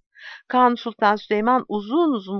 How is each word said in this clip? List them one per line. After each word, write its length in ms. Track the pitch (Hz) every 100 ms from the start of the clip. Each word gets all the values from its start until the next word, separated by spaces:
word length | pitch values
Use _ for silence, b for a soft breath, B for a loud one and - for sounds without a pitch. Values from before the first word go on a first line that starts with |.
| _ B B B -
Kanuni 300 | 254 247 240
Sultan 380 | 233 - 208 208
Süleyman 500 | - 208 220 254 -
uzun 460 | 208 208 294 330
uzun 260 | 233 190